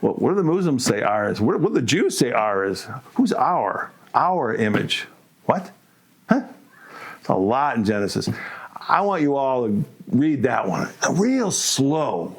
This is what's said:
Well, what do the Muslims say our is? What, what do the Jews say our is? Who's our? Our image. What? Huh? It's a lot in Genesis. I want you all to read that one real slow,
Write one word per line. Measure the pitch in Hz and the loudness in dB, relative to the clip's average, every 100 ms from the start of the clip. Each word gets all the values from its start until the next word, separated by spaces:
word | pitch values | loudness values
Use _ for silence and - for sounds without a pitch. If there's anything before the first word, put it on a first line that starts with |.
Well, | - | -2
what | - 110 | 0 0
do | 190 | 2
the | |
Muslims | 170 175 180 135 | 2 2 2 0
say | - 104 | 0 0
our | - 107 104 | 2 0 0
is? | 92 | 0
What, | 107 214 | 0 2
what | 170 | 2
do | 226 | 0
the | 123 | 2
Jews | 160 381 - | 2 2 2
say | 131 | 0
our | 120 107 98 | 2 2 2
is? | 98 92 - 110 - | 0 -2 -6 -14 -14
Who's | - 247 | 0 0
our? | - 135 175 104 - - - - | 2 2 2 0 -4 -8 -14 -4
Our | - 156 185 123 | 0 0 0 -2
image. | 110 107 104 104 - - - _ _ | 0 0 0 -2 -4 -8 -18 _ _
What? | - 110 95 - _ _ _ _ - | -2 -2 -2 -18 _ _ _ _ 0
Huh? | 247 254 - - - - - - - | 0 0 -14 -20 -20 -20 -18 -18 -18
It's | - | -2
a | |
lot | - 95 123 143 120 | 0 2 0 0 0
in | |
Genesis. | 101 104 101 - - - - - - - - | 0 0 0 -2 -4 -6 -10 -14 -16 -16 -2
I | 165 | 0
want | 202 190 | 2 0
you | 147 139 | 0 0
all | 135 131 117 | 0 0 0
to | 101 - - - | 0 -2 -8 -2
read | 120 151 147 | 2 2 2
that | 123 113 98 | 0 0 0
one | - - - - | -2 -4 -2 -2
real | 160 214 262 220 | 2 2 2 0
slow, | - - - 135 156 143 92 85 | -2 -2 0 2 2 0 -2 -6